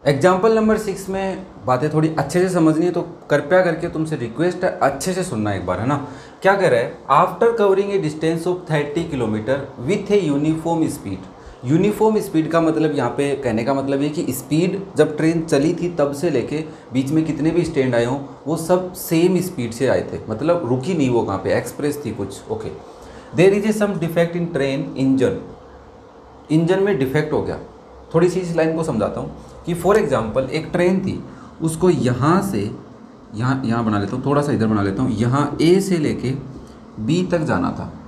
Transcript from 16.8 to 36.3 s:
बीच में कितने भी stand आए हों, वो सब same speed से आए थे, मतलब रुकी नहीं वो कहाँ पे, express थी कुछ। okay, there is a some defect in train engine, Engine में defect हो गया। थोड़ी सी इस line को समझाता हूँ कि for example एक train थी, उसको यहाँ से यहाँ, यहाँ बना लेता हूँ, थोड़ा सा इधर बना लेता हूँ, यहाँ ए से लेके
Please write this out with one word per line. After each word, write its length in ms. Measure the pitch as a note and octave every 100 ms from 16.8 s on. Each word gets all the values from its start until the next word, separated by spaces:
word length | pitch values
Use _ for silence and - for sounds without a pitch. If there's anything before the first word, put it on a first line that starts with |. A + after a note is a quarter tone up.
| -
बीच 180 | B2 C3+
में 140 | D#3
कितने 260 | D#3 C3+ D3+
भी 140 | E3
stand 300 | D#3+ C#3+ C3
आए 100 | A#2
हों, 140 | A#2 C#3 - - C3+
वो 100 | D#3+
सब 360 | E3 F3+ F#3
same 480 | - - D#3+ F3+ F#3
speed 320 | - - A#2
से 160 | - C3
आए 200 | F#2+ -
थे, 60 | A2 G#2+
मतलब 380 | A2 D3 F3 A#2
रुकी 260 | B2+ C3
नहीं 160 | F3+ C3
वो 120 | A#2
कहाँ 160 | G#2 F#2+
पे, 180 | G#2 F2+
express 440 | - - C#3+ -
थी 60 | A#2
कुछ। 400 | - G2 - -
okay, 200 | G#2+ F#2+ - - - - - - A#2
there 180 | F#3
is 160 | G3+ G#3+
a 80 | G#3+
some 200 | G3+ F3+
defect 380 | E3 E3+ E3+ F3
in 100 | E3+ C#3
train 280 | C3+ C3+ - -
engine, 400 | C3+ B2+ A2+ - - - - - - - - - - - -
Engine 320 | D#3 E3 F#3+
में 160 | G3 F3+
defect 340 | C3 D3 D3+
हो 100 | C3+
गया। 160 | F2 D2+ - - - - -
थोड़ी 140 | E3 F3
सी 100 | F3
इस 160 | F3 E3
line 200 | E3 D#3+
को 60 |
समझाता 380 | D#3+ A#2 G2 -
हूँ 160 | C#3+ - - - -
कि 80 |
for 200 | E3+ E3+ G#3+
example 520 | F3 B2 A2 A2 C3+
एक 180 | D#3 D#3
train 280 | F3+ F3+ F#3+
थी, 220 | - - - - - -
उसको 280 | D#3+ D#3+ F3+
यहाँ 500 | D#3 A#2 B2 C#3 F#3
से 280 | G3 A2 G2+ - - - - - -
यहाँ, 280 | G#2 B2 C3+
यहाँ 200 | A2+ A#2
बना 140 | A2 G#2
लेता 180 | G2 B2+
हूँ, 80 | C#3
थोड़ा 160 | C#3+
सा 100 | D3
इधर 140 | A2 A2
बना 160 | G#2+
लेता 200 | G2+ F#2+
हूँ, 100 | C3
यहाँ 440 | A2 A#2+ C3+ D3 -
ए 180 | D3+ F#3
से 160 | F#3+ F3
लेके 320 | C#3 G#2+ A#2+